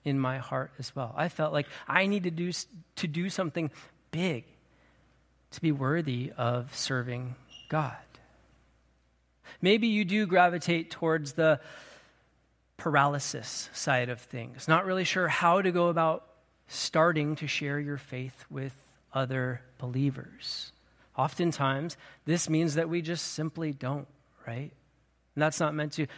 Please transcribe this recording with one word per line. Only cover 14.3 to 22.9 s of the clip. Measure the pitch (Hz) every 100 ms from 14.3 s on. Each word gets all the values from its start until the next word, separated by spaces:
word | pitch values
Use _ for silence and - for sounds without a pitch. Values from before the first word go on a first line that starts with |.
| 123 123 127 -
not | 165 190
really | 185
sure | 175 185 170
how | - 170 185
to | 190
go | 175 175
about | 165 160 160 - - _ _ -
starting | - - 160 165 156 147 151
to | 147
share | - 143 143
your | 147 143
faith | - 127 131 - -
with | 139 135 - - - _
other | 131 127 131 127 127 - -
believers. | 123 127 139 139 - - - - - _ _ _ _ -
Oftentimes, | 135 - 170 - 135 135 165 - - -
this | - 170 170
means | 156 170
that | 147
we | 165